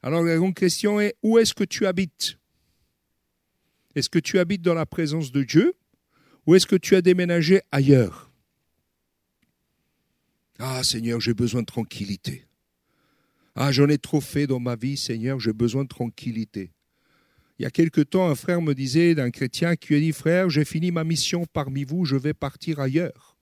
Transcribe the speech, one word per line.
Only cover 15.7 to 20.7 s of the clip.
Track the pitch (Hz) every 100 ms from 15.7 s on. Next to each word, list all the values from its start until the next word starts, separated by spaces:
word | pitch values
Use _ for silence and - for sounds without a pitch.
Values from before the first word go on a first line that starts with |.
| 127
de | 139
tranquillité. | - 120 - - 110 107 104 92 _ _ _ _ _ _ _ _ _
Il |
y | -
a |
quelque | - 165 -
temps, | 147 185 185
un | 139
frère | - 175
me | 165
disait | 135 135 139 170
d'un | 160 123
chrétien | - 131 - 170 170
qui | -
lui | 147
a |
dit, « | 160
Frère, | 151 156 175 185
j'ai | 147
fini | 151